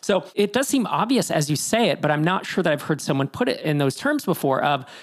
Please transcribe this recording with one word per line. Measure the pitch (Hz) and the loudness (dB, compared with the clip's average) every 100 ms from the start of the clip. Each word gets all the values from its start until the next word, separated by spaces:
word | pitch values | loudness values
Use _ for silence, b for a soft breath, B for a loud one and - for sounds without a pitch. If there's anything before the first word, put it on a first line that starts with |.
So | - 190 - | -2 -2 -2
it | - 208 | 0 0
does | 240 277 | 0 0
seem | 269 214 | 0 0
obvious | 151 220 254 160 | 0 0 0 2
as | 165 143 | 0 0
you | 147 | -2
say | - 220 214 | 0 2 2
it, | 139 | 2
but | 151 | 0
I'm | 151 | 2
not | 156 185 - | 2 0 -2
sure | - | 0
that | 170 | 0
I've | 147 | 0
heard | - 151 | 0 -2
someone | - 139 135 | 0 0 0
put | - 247 | -2 -2
it | - | -2
in | 156 147 | 0 2
those | 139 - | 2 0
terms | 277 302 - | 0 0 0
before | 165 143 131 | 0 0 2
of, | 143 143 127 B | 2 0 -4 B